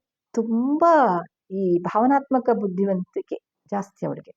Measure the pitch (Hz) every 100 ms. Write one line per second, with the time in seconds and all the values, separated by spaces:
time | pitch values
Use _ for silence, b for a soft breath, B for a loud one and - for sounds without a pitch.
0 | _ _ _ 233 226 226 262 302 339 311
1 | 233 175 175 _ - 190 190 175 180 214
2 | 247 277 269 262 240 214 202 180 196 190
3 | 190 202 - - _ _ - 202 190 -
4 | 156 156 -